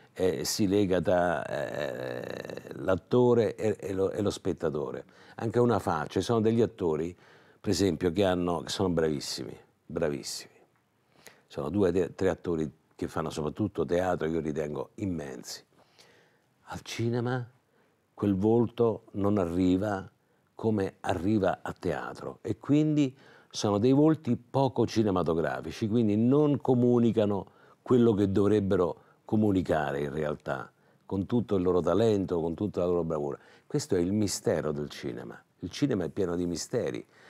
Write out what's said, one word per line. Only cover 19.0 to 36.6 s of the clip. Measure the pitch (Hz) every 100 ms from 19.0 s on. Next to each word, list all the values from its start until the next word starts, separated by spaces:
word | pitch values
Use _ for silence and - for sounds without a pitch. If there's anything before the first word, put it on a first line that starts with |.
| -
non | 104 101 104
arriva | 85 87 92 92 104 98 - _ _ _ _
come | - 113 107 95 -
arriva | - 92 92 110 92 -
a | - -
teatro, | 90 67 60 - - -
e | 117 107
quindi | - 147 156 147 135 - - - _
sono | - 107 101
dei | 123
volti | 135 156 156 - 120
poco | - 135 135 127 113
cinematografici, | 110 107 92 85 82 73 64 78 - 110
quindi | 117 110 104
non | 120 143 147 120
comunicano | - 123 123 120 117 110 104 101 - _ - _
quello | - 123 117
che | 98 101
dovrebbero | 101 101 107 95 95 85 - _ _
comunicare | - 110 107 95 82 80 73 71
in | 71
realtà, | 71 76 73 73 69 57 _ _ _
con | - 95 90
tutto | 120 98 98
il |
loro | 90 90
talento, | 85 90 113 101 87 87
con | 82
tutta | 80 104 95
la | 90
loro | 87
bravura. | 82 78 71 65 - - _
Questo | 151 - 92
è |
il | 87
mistero | 107 101 - - 85 73
del | 73 69
cinema. | - 69 58 60 - _ _
Il | 90
cinema | - 143 107
è | 80
pieno | - 90 87
di | 87
misteri. | 82